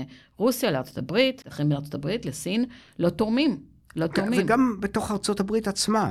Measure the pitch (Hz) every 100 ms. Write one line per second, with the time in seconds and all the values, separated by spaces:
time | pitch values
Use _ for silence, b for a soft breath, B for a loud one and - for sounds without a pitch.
0 | 131 B B - 220 247 233 143 127 -
1 | 127 185 262 262 - - 147 143 147 -
2 | 143 226 185 127 180 208 247 B B -
3 | 170 170 214 240 302 175 - - _ 160
4 | 165 - 202 226 170 240 254 196 202 220
5 | - 202 - 202 196 220 220 196 - 220
6 | 190